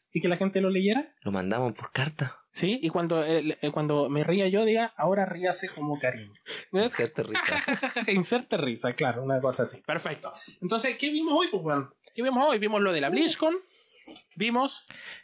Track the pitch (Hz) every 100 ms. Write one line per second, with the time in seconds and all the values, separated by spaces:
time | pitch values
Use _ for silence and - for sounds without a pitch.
0 | _ 170 175 175 196 196 190 190 196 247
1 | 302 _ 101 98 92 117 127 104 - -
2 | 143 - 131 - _ - 170 254 160 175
3 | 170 165 151 160 151 156 147 156 151 147
4 | 131 147 151 190 190 202 220 220 226 -
5 | 160 202 190 175 180 175 185 - 147 143
6 | 127 113 104 - - - - 185 233 -
7 | - - - 359 - 294 - 247 254 240
8 | 214 196 170 240 - 196 135 117 127 -
9 | 135 120 135 135 131 123 117 - - 165
10 | 170 147 - - - - 180 226 247 226
11 | 285 302 320 302 349 202 156 143 131 _
12 | _ - 254 247 294 226 214 214 196 160
13 | 139 247 320 - 311 370 - - - -
14 | - - - - 226 240 269 - - -
15 | - -